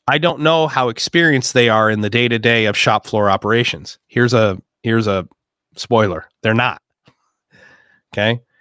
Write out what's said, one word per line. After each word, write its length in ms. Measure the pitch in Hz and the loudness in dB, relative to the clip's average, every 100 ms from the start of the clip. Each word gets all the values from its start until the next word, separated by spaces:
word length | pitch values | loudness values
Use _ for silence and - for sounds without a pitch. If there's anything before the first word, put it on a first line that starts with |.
| - | -4
I 100 | 147 | 0
don't 240 | 165 143 | -2 0
know 260 | 151 165 156 | 0 0 0
how 220 | 135 127 | -2 -2
experienced 640 | 113 - 175 165 139 - | -4 -4 0 2 2 0
they 140 | 131 120 | 2 2
are 220 | 110 107 | 4 2
in 120 | 107 | 0
the 80 | 107 | -2
day-to-day 560 | 117 120 117 113 117 110 | 0 0 0 0 2 0
of 120 | 101 | 0
shop 300 | - 107 - | 0 0 -2
floor 220 | 110 101 | -2 0
operations. 680 | 95 104 113 120 78 - - _ | 0 0 0 -2 -6 -14 -20 _
Here's 260 | - 120 | 0 2
a, 280 | 117 107 95 - _ | 2 0 -2 -12 _
here's 240 | 113 113 107 | -2 -2 0
a 200 | 98 87 _ _ _ _ - | -4 -6 _ _ _ _ -18
spoiler. 540 | - 117 107 82 - _ | -2 0 2 -2 -12 _
They're 100 | 113 | -2
not. 280 | 113 123 95 _ _ _ _ _ _ _ _ - _ _ _ _ | 0 -2 -4 _ _ _ _ _ _ _ _ -20 _ _ _ _
Okay. 260 | - 107 120 _ _ | -4 -2 -2 _ _